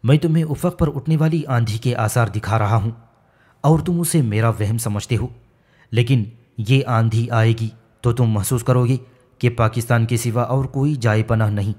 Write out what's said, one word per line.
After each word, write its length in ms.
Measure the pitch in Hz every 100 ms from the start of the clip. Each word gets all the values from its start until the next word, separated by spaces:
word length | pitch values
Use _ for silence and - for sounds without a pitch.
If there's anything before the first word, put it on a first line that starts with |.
मैं 140 | 117 151
तुम्हें 240 | 170 160 156
उफ़क़ 300 | 143 180 175
पर 120 | 165
उठने 260 | 143 139 156
वाली 260 | 156 165 147
आंधी 320 | 123 113 107
के 160 | 127 120
आसार 340 | 107 - 113
दिखा 260 | 101 95 110
रहा 180 | 104 113
हूँ 180 | 104 117 - _ _ _ _ _
और 180 | 143 156
तुम 180 | 160 170
उसे 220 | 165 165
मेरा 260 | 120 107 113
वहम 260 | 101 104 113
समझते 360 | 113 104 - 113
हो, 160 | 123 - _ _ _ _ _
लेकिन 400 | 110 120 131 107 - _ -
ये 200 | 107 135
आंधी 440 | 123 117 113 113 120
आएगी 420 | 117 113 113 113 - _ _
तो 100 | 120
तुम 200 | 117 120
महसूस 300 | 107 95 127
करोगे 360 | - 123 120 127 - _ _ _
कि 80 | 123
पाकिस्तान 540 | 120 110 113 117 120 113
के 120 | 120
सिवा 260 | 120 113 117
और 220 | 131 135
कोई 280 | 139 143 147
जाए 260 | 113 107
पनाह 260 | 110 113 110
नहीं 220 | 104 98